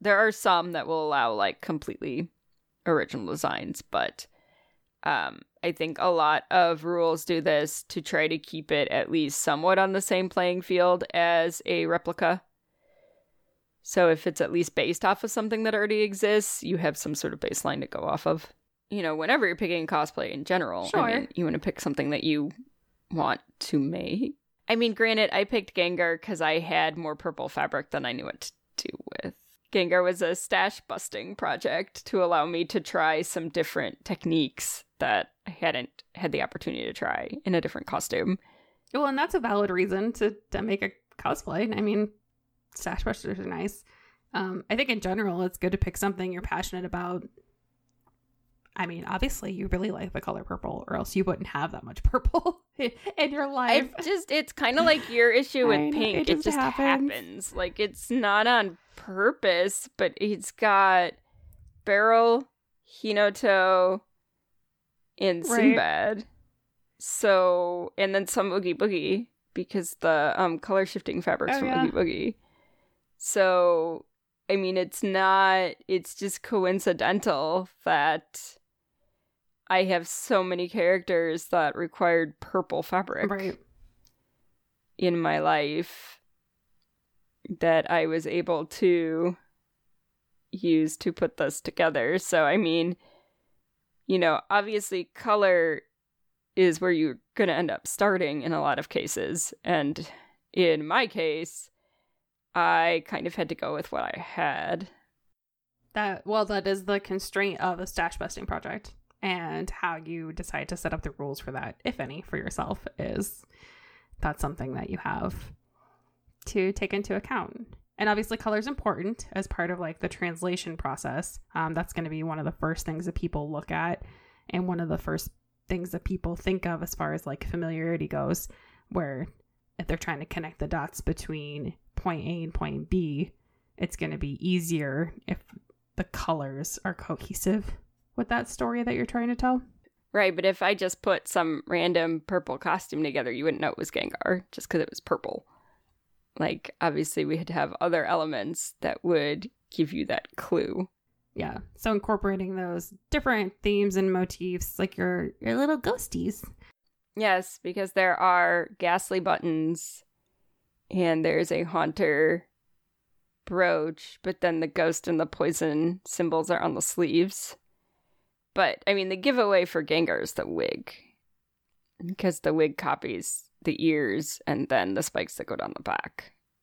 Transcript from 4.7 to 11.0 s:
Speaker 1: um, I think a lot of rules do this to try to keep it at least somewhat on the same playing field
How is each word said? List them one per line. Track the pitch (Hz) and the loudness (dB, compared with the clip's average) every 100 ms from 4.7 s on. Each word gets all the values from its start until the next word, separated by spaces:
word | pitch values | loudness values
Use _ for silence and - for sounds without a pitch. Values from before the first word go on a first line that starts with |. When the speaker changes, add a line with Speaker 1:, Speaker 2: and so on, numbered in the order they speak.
| _ _ _ | _ _ _
Speaker 1:
um, | - 139 71 57 - _ | -2 -2 -2 -8 -20 _
I | 170 | -4
think | 160 160 160 | -4 -6 0
a | 185 | 2
lot | 170 151 151 - | 4 4 2 2
of | 185 170 160 | 4 4 2
rules | 165 175 165 160 - | -2 0 2 0 0
do | 170 | 0
this | 156 151 151 - | 4 2 2 -4
to | - - | -8 -8
try | 156 160 156 | -2 0 2
to | 160 | 0
keep | - 160 151 | -6 -10 -2
it | 147 143 | 0 2
at | 135 - | 0 0
least | 165 147 - | 0 0 0
somewhat | - 147 170 190 | 0 2 4 4
on | 190 | 4
the | 190 | 2
same | 190 185 185 | 0 0 0
playing | 190 180 180 | 0 0 0
field | 180 180 175 180 | 0 4 6 6